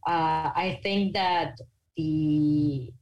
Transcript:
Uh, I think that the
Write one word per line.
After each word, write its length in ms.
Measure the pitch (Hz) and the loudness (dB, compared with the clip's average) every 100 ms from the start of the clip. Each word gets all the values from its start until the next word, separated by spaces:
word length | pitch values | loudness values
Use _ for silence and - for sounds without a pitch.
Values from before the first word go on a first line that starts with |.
| - | -2
Uh, 460 | 170 160 160 156 | 0 2 0 -2
I 260 | 165 185 165 | -2 -4 -4
think 300 | 196 196 196 | -2 0 0
that 440 | 202 185 175 160 - - _ _ - | 0 0 0 -2 -6 -20 _ _ -6
the 920 | 156 156 151 151 151 151 147 135 120 - | -2 0 2 4 4 4 2 -2 -8 -16